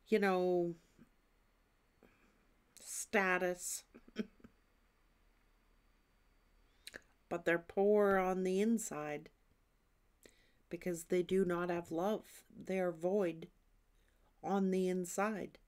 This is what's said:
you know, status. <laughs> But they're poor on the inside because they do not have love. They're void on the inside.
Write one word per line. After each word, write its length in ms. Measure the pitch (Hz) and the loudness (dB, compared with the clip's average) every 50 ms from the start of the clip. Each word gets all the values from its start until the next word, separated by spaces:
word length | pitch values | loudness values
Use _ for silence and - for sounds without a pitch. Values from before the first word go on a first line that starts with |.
| _ - | _ 0
you 100 | 214 214 | 2 4
know, 560 | 202 196 185 180 180 180 180 175 175 170 170 - _ _ _ _ - _ _ _ _ _ _ _ _ _ _ _ _ _ _ _ _ _ _ _ - - _ _ _ _ _ _ _ _ _ _ _ _ _ - | 4 4 4 4 2 4 2 2 2 0 -2 -8 _ _ _ _ -20 _ _ _ _ _ _ _ _ _ _ _ _ _ _ _ _ _ _ _ -20 -20 _ _ _ _ _ _ _ _ _ _ _ _ _ -20
status. 1000 | - - - - - - - 208 190 185 180 180 185 180 180 175 - - - - - _ _ - _ - - 214 | -16 -12 -10 -10 -10 0 0 2 2 2 0 0 0 -2 -4 -4 -8 -8 -10 -10 -12 _ _ -20 _ -18 -10 -10
<laughs> 60 | 208 - _ _ _ - _ _ _ _ _ _ _ _ _ _ _ _ _ _ _ _ _ _ _ _ _ _ _ _ _ _ _ _ _ _ _ _ _ _ _ _ _ _ _ _ _ _ _ _ _ _ _ - - - - _ _ _ _ - | -10 -10 _ _ _ -20 _ _ _ _ _ _ _ _ _ _ _ _ _ _ _ _ _ _ _ _ _ _ _ _ _ _ _ _ _ _ _ _ _ _ _ _ _ _ _ _ _ _ _ _ _ _ _ -20 -20 -20 -20 _ _ _ _ -8
But 160 | 175 170 - | -8 -4 0
they're 120 | 165 170 165 | 0 0 0
poor 600 | - _ - 202 196 208 208 208 208 196 196 190 | 0 _ -2 0 2 4 4 6 6 6 4 4
on 260 | 185 185 185 185 185 | 2 2 0 0 0
the 160 | 185 185 190 | 0 2 2
inside 720 | 208 226 233 214 - - 147 147 151 151 147 147 160 - _ _ _ _ _ _ _ _ _ _ _ _ _ _ _ _ _ _ _ - _ _ _ _ _ _ _ - | 2 2 2 0 -2 -4 -8 -8 -6 -6 -8 -8 -10 -14 _ _ _ _ _ _ _ _ _ _ _ _ _ _ _ _ _ _ _ -20 _ _ _ _ _ _ _ -12
because 360 | 175 170 - 185 175 165 - | -12 -8 -6 -6 -6 -6 -4
they 180 | - 180 180 175 | -2 0 0 2
do 220 | 175 185 190 196 | 2 2 2 2
not 240 | 180 175 170 180 180 | 2 0 -2 -2 -2
have 200 | 175 175 170 - | -2 -4 -4 -6
love. 540 | 175 165 180 208 220 - - - - - - _ - | -4 -2 -2 -2 -2 -4 -6 -12 -20 -20 -20 _ -20
They're 380 | - - - 190 185 185 180 | -18 -8 -4 -2 -2 0 -2
void 560 | 165 160 165 180 196 214 190 170 160 165 170 - _ _ _ _ _ _ _ _ _ _ _ _ _ _ _ _ _ _ - | -2 -2 -2 0 2 2 0 0 -2 -6 -12 -18 _ _ _ _ _ _ _ _ _ _ _ _ _ _ _ _ _ _ -6
on 280 | 170 190 196 190 185 | -2 0 2 2 2
the 180 | 185 190 185 185 | 2 2 2 0
inside. 680 | 180 185 180 170 - - 196 220 220 180 - - - - _ | 0 -2 -4 -4 -2 -2 -2 -2 -2 -4 -8 -10 -12 -18 _